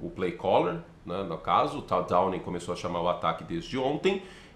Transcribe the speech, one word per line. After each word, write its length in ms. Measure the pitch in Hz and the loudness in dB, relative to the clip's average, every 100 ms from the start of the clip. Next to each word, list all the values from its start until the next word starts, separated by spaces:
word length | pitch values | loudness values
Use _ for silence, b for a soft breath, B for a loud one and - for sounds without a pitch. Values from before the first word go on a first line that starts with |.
o 80 | 87 | -8
play 220 | 87 90 | -4 -4
caller, 480 | - 95 120 160 170 - - - | -2 4 4 4 -2 -8 -14 -6
né? 160 | 90 | -4
No 160 | 92 80 | -4 -4
caso, 400 | - 101 143 143 | 2 4 4 0
o 40 | |
Todd 260 | - 90 87 | 0 0 4
Downing 320 | 90 95 90 | 4 4 2
começou 340 | - 87 - | -4 -6 -4
a 20 | 87 | -6
chamar 240 | 90 87 | -4 0
o 80 | 87 | 0
ataque 360 | 87 87 80 | 2 0 -2
desde 340 | 82 82 82 127 | -4 -6 -4 -2
ontem 460 | 131 156 190 196 B B B | 0 2 2 2 B B B